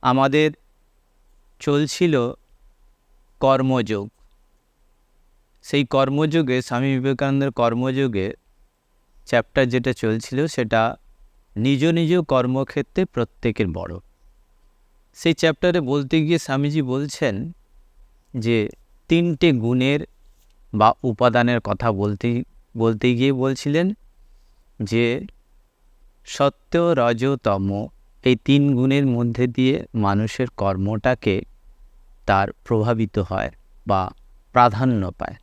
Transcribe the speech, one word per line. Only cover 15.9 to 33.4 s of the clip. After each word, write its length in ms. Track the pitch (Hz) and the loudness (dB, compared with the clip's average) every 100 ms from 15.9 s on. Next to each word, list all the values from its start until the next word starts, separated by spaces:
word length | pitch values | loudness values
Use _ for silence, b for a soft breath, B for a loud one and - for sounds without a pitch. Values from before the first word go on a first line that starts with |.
| 143 135 160 156 | -4 0 0 2
গিয়ে 140 | 170 - | -2 -2
স্বামীজি 360 | 135 143 151 | -2 -2 -2
বলছেন 520 | 131 127 147 - 139 98 151 - _ - _ _ - _ _ | -2 -4 -6 -4 -4 -2 -8 -14 _ -20 _ _ -20 _ _
যে 240 | 131 113 117 107 - _ _ _ | -6 0 0 0 -8 _ _ _
তিনটে 400 | 165 175 151 170 131 | 2 2 2 2 2
গুণের 360 | 113 127 127 147 165 _ _ _ _ _ _ | 0 0 0 0 -4 _ _ _ _ _ _
বা 160 | 107 107 - | 4 4 4
উপাদানের 560 | 131 110 123 117 120 120 | -4 2 2 2 2 0
কথা 280 | 104 95 117 | -4 -4 -2
বলতে, 380 | 98 104 104 120 120 127 - _ 117 | -2 -2 -2 -4 -4 -6 -16 _ -2
বলতে 300 | 113 110 123 120 | 0 2 0 2
গিয়ে 160 | 131 | 2
বলছিলেন 540 | 135 135 131 - 151 180 214 - _ _ _ _ _ _ _ | 0 -2 -2 -2 0 0 -4 -14 _ _ _ _ _ _ _
যে 260 | 104 113 117 127 196 _ _ _ _ _ _ _ _ _ - | -2 0 0 -2 -8 _ _ _ _ _ _ _ _ _ -16
সত্য, 460 | - 139 - _ 170 170 156 | 0 0 0 _ 0 2 4
রজ, 220 | 120 117 131 139 | 2 2 0 0
তম, 240 | - 98 98 98 110 - _ _ | 0 0 0 -4 -8 -14 _ _
এই 120 | 131 123 - | 2 2 4
তিন 160 | 143 143 127 | 4 4 2
গুণের 280 | 131 139 139 120 | 2 2 2 0
মধ্যে 300 | 120 117 123 | -2 0 -2
দিয়ে 280 | 120 131 147 - 117 | 2 0 0 -4 -2
মানুষের 520 | 104 101 110 - 127 - | 0 0 -2 -4 -6 -2
কর্মটাকে 760 | 98 95 98 110 127 127 - 95 - - - - - _ _ - - | -2 -2 -2 -2 -2 -2 0 -2 -4 -20 -20 -20 -20 _ _ -14 0
তার 220 | 98 98 - - | 2 2 -6 -4
প্রভাবিত 500 | 113 107 113 110 - | 0 0 0 0 -2
হয় 320 | 90 95 | -4 -4